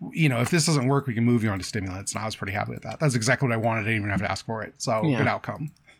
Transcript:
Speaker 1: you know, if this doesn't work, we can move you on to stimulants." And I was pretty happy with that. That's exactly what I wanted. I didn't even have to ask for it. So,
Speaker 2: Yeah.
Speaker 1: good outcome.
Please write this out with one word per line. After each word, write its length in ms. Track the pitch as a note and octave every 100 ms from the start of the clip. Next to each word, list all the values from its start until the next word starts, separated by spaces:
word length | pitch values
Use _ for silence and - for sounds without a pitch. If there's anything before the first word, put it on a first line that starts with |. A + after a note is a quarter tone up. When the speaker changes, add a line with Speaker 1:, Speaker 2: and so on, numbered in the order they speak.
| -
Speaker 1:
you 160 | - D#3
know, 140 | A#2+
if 80 | B2
this 160 | F3 D#3+
doesn't 220 | D3 B2+
work, 200 | C#3 C3+
we 60 |
can 100 | A2
move 200 | A#2 A#2+
you 60 | A2
on 80 | G2
to 60 | F2+
stimulants." 480 | A2 F#2+ F#2+ G2+
And 80 | A2
I 40 | A2
was 100 | -
pretty 180 | G2
happy 180 | G#2 A2
with 120 | A#2+
that. 160 | - A2
That's 160 | D3+ A#2
exactly 320 | A2 B2 C3+
what 60 |
I 40 | A2+
wanted. 240 | A2+ A2+
I 20 | G#2
didn't 120 | A2
even 100 | G2+
have 120 | F#2+
to 80 | F#2
ask 160 | G2 -
for 160 | A2+
it. 120 | G#2 -
So, 260 | - A2+ D#3
Speaker 2:
Yeah. 120 | A#2+
Speaker 1:
good 100 | A2
outcome. 440 | G2+ - G#2+ D3+ - _